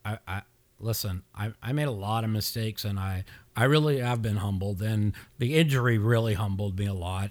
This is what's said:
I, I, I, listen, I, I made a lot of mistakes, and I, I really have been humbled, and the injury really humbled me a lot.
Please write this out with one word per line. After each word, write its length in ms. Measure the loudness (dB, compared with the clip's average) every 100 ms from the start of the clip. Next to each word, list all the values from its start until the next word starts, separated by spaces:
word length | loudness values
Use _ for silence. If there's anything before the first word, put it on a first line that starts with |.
I, 80 | -8
I, 60 | -8 -8
I, 160 | -10 -10 _ _ -8
listen, 400 | -4 -2 -4 -6 -8
I, 180 | -8 -8 -6
I 100 | -4
made 160 | -2 -2
a 40 |
lot 320 | -2 -2 0
of 60 | 0
mistakes, 540 | -2 -2 -4 -4 -4
and 140 | -4 -4
I, 260 | -2 -4 -8 -16 -10 0
I 80 |
really 340 | 4 4 4 2
have 200 | 0 0
been 160 | 0 0
humbled, 460 | 0 -2 -2 -2
and 300 | 0 2 0 -2 -10 -4
the 180 | 2 4
injury 400 | 4 4 4 4
really 360 | 4 4 2
humbled 440 | 0 0 -2 -2 -2
me 80 | -2
a 80 |
lot. 360 | -2 -4 -4 -6